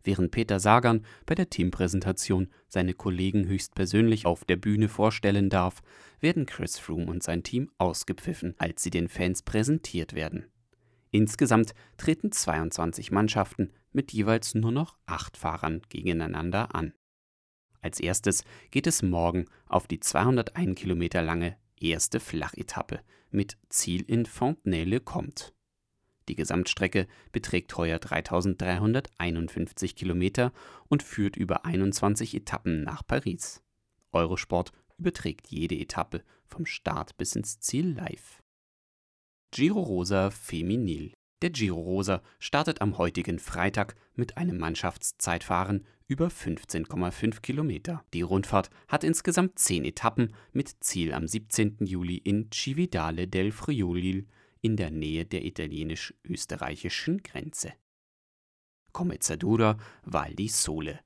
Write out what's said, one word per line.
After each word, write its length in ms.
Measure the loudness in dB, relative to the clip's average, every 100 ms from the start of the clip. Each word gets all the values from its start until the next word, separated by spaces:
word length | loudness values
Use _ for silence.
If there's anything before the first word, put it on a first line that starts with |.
| 2
Während 260 | 2 2
Peter 300 | 0 2 4
Sagan 440 | 8 8 8 4 0 -18 -2
bei 100 | 0
der 140 | 0
Teampräsentation 960 | 2 0 2 2 2 0 -2 2 2 2 _ _
seine 240 | 0 0
Kollegen 520 | 0 -2 0 2 2 2
höchstpersönlich 800 | 0 -2 -2 2 6 6 6 2
auf 200 | 0 2
der 100 | 2
Bühne 320 | 4 4 2
vorstellen 640 | 4 2 4 4 4 4
darf, 320 | 4 2 -2 -20 -20 -20 -2
werden 240 | 0 2 -2
Chris 340 | -4 -6 -6
Froome 280 | -6 -4 -2
und 160 | -4
sein 200 | -2 -2
Team 260 | -2 -4 -4 _
ausgepfiffen, 760 | 0 0 -4 -6 -6 -6 -6 -4
als 240 | -4 -2
sie 80 | -2
den 200 | 0 -2
Fans 340 | 0 0 0
präsentiert 680 | -2 0 2 0 -2 -6 -4
werden. 320 | -4 -4 -6 -10 _ _ _ _ _ _
Insgesamt 600 | 4 4 4 4 6 4 -2 -20 -4
treten 340 | 0 0 0
zweiundzwanzig 800 | -2 0 0 -2 -2 -2 -4 0
Mannschaften 600 | 2 4 2 0 0 -2 -4 _
mit 220 | -4 -2
jeweils 420 | 0 4 4 2 0
nur 160 | 2
noch 260 | 0 -2 -8 -8
acht 300 | -6 -8 -6
Fahrern 460 | -6 -2 -2 -4 -6
gegeneinander 840 | -4 0 0 -2 -2 -2 0 -2
an. 200 | -4 -4 -8 _ _ _ _ _ _ _ _
Als 180 | -8 -4
erstes 460 | -2 0 2 0 -2 -20 -4
geht 160 | 0 2
es 160 | 2
morgen 420 | 2 2 2 2 -4 -10 _
auf 180 | 0 0
die 140 | -4
zweihundertein 720 | 0 2 4 4 0 -2 -2
Kilometer 480 | -2 0 0 2 2
lange 340 | 0 0 -2 -6 _ _
erste 400 | 0 2 0 -2
Flachetappe 840 | -2 -4 -4 -8 -8 -8 -6 -8 -12 _ _
mit 300 | -2 -2 -6 _
Ziel 320 | -2 0 -2 0
in 180 | 0 0
Fontenay-le-Comte. 1300 | -2 -2 0 0 0 0 -2 -2 -8 -8 -10 -16 _ _ _ _ _ _ _ -8
Die 60 |
Gesamtstrecke 720 | -4 0 0 0 0 2 2 -2 -8 -6
beträgt 460 | -6 0 -2 -2 -2
heuer 220 | 0 0
dreitausenddreihunderteinundfünfzig 2000 | -2 -4 0 0 2 0 -2 2 2 2 -2 _ 0 0 -4 -4 -6 -4 -6 -4
Kilometer 560 | -2 0 2 2 0 0 -20 -20 0
und 160 | 0
führt 320 | 0 0 0 0
über 280 | 0 0
einundzwanzig 680 | 0 0 2 2 2 0 -2
Etappen 480 | -6 -6 -4 -2 -2
nach 240 | -2 -8 -2
Paris. 560 | -2 -2 -6 -8 -12 _ _ _ _ _
Eurosport 600 | 0 2 0 0 0 -2 _ _ _
überträgt 520 | -4 -2 -8 -8 -8
jede 280 | -4 -2 -2
Etappe 460 | -4 -4 -4 -6 -10 _ _
vom 180 | -10 -8
Start 500 | -6 -4 -4 -6 -6
bis 180 | -4 -4
ins 240 | -6 -6
Ziel 320 | -4 -2 -2
live. 500 | -4 -8 -10 -14 -20 _ _ _ _ _ _ _ _ _ _ _
Giro 300 | 0 2 2
Rosa 500 | 0 -2 2 2 2
Feminil. 840 | -2 -8 -4 0 0 0 -4 -8 _ _ _
Der 80 | -4
Giro 280 | 0 0 0
Rosa 440 | -2 0 2 0 -2 _
startet 420 | -2 0 0 0
am 160 | -2 0
heutigen 400 | 0 0 -4 -4
Freitag 580 | -6 -2 0 0 -4 -6 _ -6
mit 220 | -6 -2
einem 200 | -4 -2
Mannschaftszeitfahren 1300 | -4 -2 -4 -4 -6 -4 -2 -2 0 0 2 -2 -4 _ _
über 220 | -2 -2
fünfzehn 580 | -2 -6 -6 -4 -4 -4
Komma 240 | -2 -2
fünf 300 | 0 -2 -2
Kilometer. 640 | -6 -2 -2 -2 -6 -8 -6
Die 80 | -4
Rundfahrt 480 | 2 2 4 2 2 -8 _
hat 160 | 0
insgesamt 560 | 2 2 2 2 2 2
zehn 240 | 2 2 0
Etappen 480 | 0 0 2 0 -2 -6
mit 240 | -4 -4 -4
Ziel 340 | -4 0 0
am 140 | -2 -4
siebzehnten 580 | -6 -4 2 2 0 -4
Juli 280 | -2 -2 -2
in 320 | 0 0 0
Cividale 760 | -6 -4 -2 0 0 -2 -2 -2
del 240 | 0 0
Friuli 760 | -2 -4 0 0 0 0 -2 -6 _ _ _
in 160 | 0 0
der 140 | -2
Nähe 340 | -2 -2 -4 -4
der 180 | -4
italienisch-österreichischen 1800 | -6 -6 -8 -6 -6 -6 -10 -14 -10 -8 -8 -8 -8 -8 -6 -6 -4 -4
Grenze. 520 | -6 -12 -10 -10 -10 -12 _ _ _ _ _ _ _ _ _ _ _
Comezzadura 840 | -4 -2 0 -2 0 2 6 6 4 -4 -18
Val 320 | -4 -2 -2 -4
di 120 | -2
Sole. 540 | 0 0 -2 -4 -8